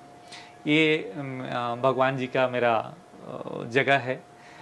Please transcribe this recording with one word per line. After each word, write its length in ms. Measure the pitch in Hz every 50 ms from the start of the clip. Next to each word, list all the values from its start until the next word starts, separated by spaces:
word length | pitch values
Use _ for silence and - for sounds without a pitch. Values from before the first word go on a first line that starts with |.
| - - - - - - - - - - - - - 147
ये, 460 | 151 156 156 156 156 160 - - - 151
अम, 240 | 139 135 131 127
अ, 340 | 127 135 131 123 120 120 120
भगवान 420 | 123 127 135 123 127 131 131 135 131
जी 100 | 127 127
का 200 | - 135 131 123
मेरा, 460 | 123 123 120 120 113 107 - - - - - - - - - -
अ, 360 | - - - - - - - 123
जगह 300 | 113 139 131 131 139 135
है। 260 | 120 127 127 - - - - - - - - -